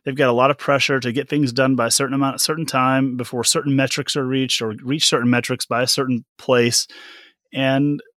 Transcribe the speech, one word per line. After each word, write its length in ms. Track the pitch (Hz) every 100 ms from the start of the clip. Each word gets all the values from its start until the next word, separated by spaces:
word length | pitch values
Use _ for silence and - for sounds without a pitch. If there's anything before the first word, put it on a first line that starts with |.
they've 120 | 143 131
got 140 | 131
a 40 |
lot 180 | 120 135
of 60 | 143
pressure 420 | - 139 - 135
to 120 | 123
get 180 | 120 135
things 240 | 151 135
done 220 | 123 131 127
by 120 | 117
a 40 |
certain 240 | - 135 135
amount, 200 | 135 -
a 40 |
certain 260 | - 156 151
time 520 | - 131 131 135 123
before 260 | 120 123
certain 320 | 113 160 139 135
metrics 400 | 135 - - 151
are 100 | 127
reached, 360 | 131 127 -
or 120 | 113 107
reach 240 | 123 151 -
certain 220 | 139 123
metrics 360 | 123 - 127 -
by 160 | 120
a 60 | 127
certain 380 | - 131 120 - _
place. 500 | - 123 120 - - - - - - _ _
And 480 | 131 135 135 143 147 -